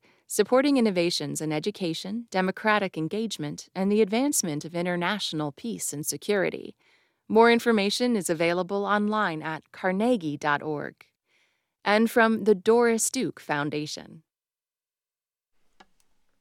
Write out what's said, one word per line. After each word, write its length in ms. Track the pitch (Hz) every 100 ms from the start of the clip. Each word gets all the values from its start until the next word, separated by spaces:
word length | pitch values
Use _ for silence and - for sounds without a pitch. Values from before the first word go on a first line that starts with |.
| _ _ -
supporting 500 | - 202 254 285 269
innovations 640 | 220 180 170 - 143 147
in 100 | 156
education, 760 | 151 208 - 175 165 185 226 233
democratic 680 | 185 185 - 220 208 190 160
engagement, 680 | 160 208 226 - 147 175 - 180
and 160 | 196
the 100 | 208
advancement 640 | 202 226 285 - 175 147
of 120 | 160 175
international 760 | 180 175 175 208 - 156 147
peace 400 | - 233 185 -
and 140 | 147 156
security. 680 | 147 - 202 165 - - - _ _ _ _ -
More 240 | 208 233
information 640 | 233 240 214 196 - 247 220
is 140 | 170
available 560 | 160 170 175 180 202 196
online 560 | 208 208 214 196 156
at 300 | 151 156 _
carnegie 680 | - 185 190 233 240 160 147
dot 240 | 151 143
org. 340 | 156 147 104 _ - _ _ _ _ _ _ _
And 280 | - 214 226
from 320 | 247 226 226
the 120 | 202 190
Doris 540 | 214 233 233 226 -
Duke 300 | 262 - -
Foundation. 840 | - 147 143 147 151 - - 160 _ _ _ _ _ _ _ _ _ _ _ _ _ _ _ _ - _ _ _ _ _